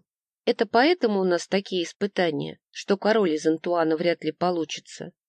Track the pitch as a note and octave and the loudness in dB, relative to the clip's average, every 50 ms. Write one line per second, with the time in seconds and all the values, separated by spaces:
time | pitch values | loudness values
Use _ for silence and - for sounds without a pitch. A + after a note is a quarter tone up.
0 | - _ _ _ _ _ _ _ - - A#3+ - A#3 G#3+ - A#3 B3+ D#4 F4+ F4+ | -16 _ _ _ _ _ _ _ -2 -2 0 0 0 2 4 4 6 4 4 2
1 | - A3+ G#3 G3 F#3+ F#3 F3 E3+ - - F3+ G3 G3+ - F#3+ F#3 E3+ - - - | 0 0 0 2 2 2 0 0 -2 -2 -4 -4 -2 -2 -4 -6 -6 -6 -6 -6
2 | G3+ G#3 - - F3+ E3+ D3+ C#3 D3+ D#3 D#3 - _ _ - - - - G3+ G3 | -6 -6 -2 -2 -2 -2 -2 -4 -6 -8 -10 -14 _ _ -20 -10 -4 -2 -2 0
3 | - G3+ A3 A3+ G#3 E3 D3+ D#3 D3+ D#3+ D#3+ D#3+ - F3+ F3 E3+ E3 D#3+ D#3+ D#3 | 2 2 2 2 2 2 0 0 0 0 0 0 0 -2 0 0 0 0 0 0
4 | E3+ F3 E3+ - - D#3 D#3 - F3 F3+ F3+ E3+ D#3 D3+ - - - - - - | 0 0 -2 -2 -4 -8 -6 -2 -2 -2 -2 -2 -4 -6 -8 -12 -14 -16 -16 -14
5 | - F3+ - _ _ | -14 -16 -16 _ _